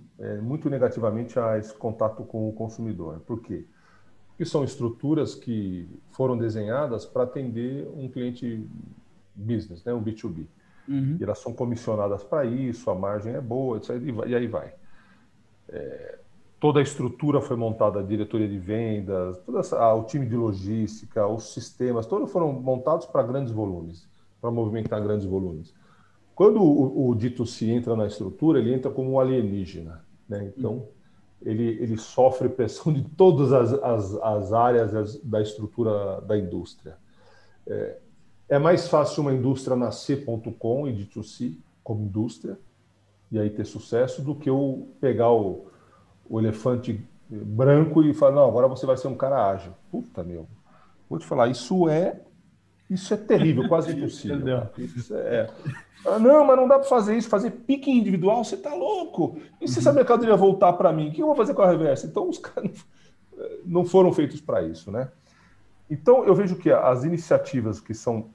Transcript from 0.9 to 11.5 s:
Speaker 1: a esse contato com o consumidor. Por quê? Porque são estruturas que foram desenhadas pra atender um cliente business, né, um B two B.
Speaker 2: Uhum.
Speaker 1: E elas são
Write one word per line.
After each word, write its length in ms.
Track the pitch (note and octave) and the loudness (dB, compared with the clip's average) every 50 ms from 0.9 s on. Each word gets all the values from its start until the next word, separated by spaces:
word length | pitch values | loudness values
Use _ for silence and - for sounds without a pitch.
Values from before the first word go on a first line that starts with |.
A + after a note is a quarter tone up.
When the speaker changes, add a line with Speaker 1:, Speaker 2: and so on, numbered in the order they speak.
| - B2 A2+ G#2+ G#2 A2+ A#2+ A#2 - B2+ | 0 0 -2 -2 -2 -2 -6 -4 -4 -2
Speaker 1:
a 180 | A#2 A2+ A2 | 0 0 0
esse 160 | A2 G#2+ A2 - | -2 -4 -6 -12
contato 480 | - - A2+ G#2+ - A2 A2 - - G#2 | -8 -8 -6 -4 -2 -2 -2 -4 -6 -14
com 240 | - - A2+ A2 | -10 -6 -6 -6
o 60 | A2+ A2 | -6 -6
consumidor. 640 | - A2+ A2 - - A2+ A2 G2+ F2 E2+ D#2+ D#2 D#2+ | -8 -10 -10 -10 -10 -8 -8 -8 -8 -10 -10 -12 -12
Por 200 | - - A#2 A2+ | -10 -10 -10 -10
quê? 240 | - - F#2+ D#2 - - _ _ _ _ _ _ _ - - - - - | -10 -10 -10 -12 -12 -14 _ _ _ _ _ _ _ -20 -20 -20 -20 -16
Porque 160 | - - E3+ | -10 -10 -6
são 180 | D#3+ - D#3 C3+ | -2 -2 -2 -2
estruturas 680 | A2+ - - A#2+ A2+ A2+ - - C#3+ D#3 D#3 C3 G#2 - | -2 -4 -4 -6 -6 -6 -4 -2 -2 0 0 -2 -4 -6
que 540 | - - B2+ A2+ G#2+ G2+ F#2+ F#2 F2+ E2+ E2 - - _ - | -12 -8 -6 -6 -6 -6 -6 -8 -10 -12 -14 -18 -20 _ -12
foram 260 | - - C3 B2+ B2 | -6 -2 -2 -2 0
desenhadas 680 | A2+ A2+ A2 G#2 A2 G#2 G#2 A#2 C#3 D3+ C#3 A#2 G2+ - | -2 -2 -4 -4 -6 -6 -4 -4 -4 -4 -4 -6 -8 -10
pra 160 | - - B2+ B2 | -6 -4 -4 -2
atender 640 | B2 - D3 C3+ B2 A2 A#2 A#2+ B2+ C3+ C#3+ D#3+ C#3+ - | -2 -4 -8 -8 -8 -8 -6 -6 -8 -8 -10 -10 -12 -12
um 120 | D#3 C3 | -12 -12
cliente 580 | B2+ - C3 B2 B2 A#2+ - - A#2+ A2+ A2 G#2+ G#2+ - - - - - - _ _ _ _ _ _ - | -10 -8 -8 -8 -8 -8 -8 -10 -10 -8 -10 -12 -12 -16 -18 -18 -20 -20 -20 _ _ _ _ _ _ -16
business, 480 | G#2 G#2 A2 A#2 G#2+ - - F2 E2+ - | -10 -6 -4 -4 -4 -4 -8 -14 -12 -8
né, 80 | A#2+ A#2+ | -6 -6
um 60 | A#2 | -4
B 100 | G#2+ A2 G#2+ | -4 -6 -8
two 160 | - - A2 | -8 -10 -10
B. 160 | E2+ E2+ D#2 - _ _ _ _ _ - - | -10 -10 -12 -14 _ _ _ _ _ -16 -8
Speaker 2:
Uhum. 300 | - C#3 C#3 C3+ C3+ D#3 E3 | -6 -4 -2 -2 -2 -2 -4
Speaker 1:
E 40 | - | -4
elas 160 | G2 G2+ - | -4 -6 -6
são 140 | - B2 | -8 -10